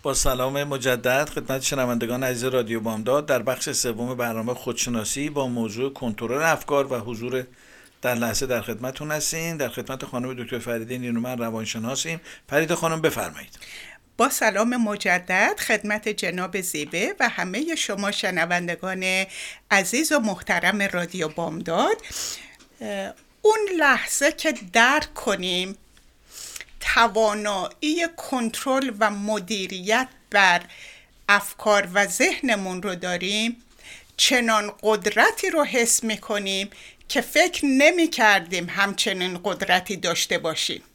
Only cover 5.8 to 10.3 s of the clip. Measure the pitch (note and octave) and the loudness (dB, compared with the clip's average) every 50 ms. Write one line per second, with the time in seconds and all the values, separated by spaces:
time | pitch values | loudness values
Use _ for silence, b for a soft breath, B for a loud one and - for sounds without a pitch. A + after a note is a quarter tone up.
5.8 | C3 C#3 C3+ - C3 A#2 G#2 - A#2+ A2+ B2 C#3+ D#3+ E3 D#3 C#3 - - D3 C#3 | -4 -4 -4 -6 -6 -6 -4 -4 -4 -2 -2 2 4 2 2 2 0 2 2 2
6.8 | C#3 C3+ C3 A#2 G#2+ A#2+ A#2+ G#2+ A#2 B2 B2+ B2+ B2+ B2+ B B B B B B | 2 2 -2 -4 -4 -8 -8 -8 -6 -4 -4 -4 -4 -6 B B B B B B
7.8 | B B B _ - B2 B2 A#2 A#2+ A2+ G#2+ - C#3 B2 B2 A2+ G#2 - A2 G2+ | B B B _ -2 0 0 0 0 0 0 -2 0 0 -2 -2 -2 -4 -8 -6
8.8 | B2 C3 C3+ - D3+ D3+ D3+ D3+ C#3+ - E3 E3 E3 E3+ E3 D3+ C#3 A#2 - B2+ | -6 -8 -8 -8 -6 -6 -4 -2 -2 -2 -2 -2 -4 -4 -2 -2 -4 -4 -4 -8
9.8 | A#2+ - C3 C3 C#3+ - - B2 B2 C3 | -8 -8 -8 -10 -10 -8 -6 -6 -6 -6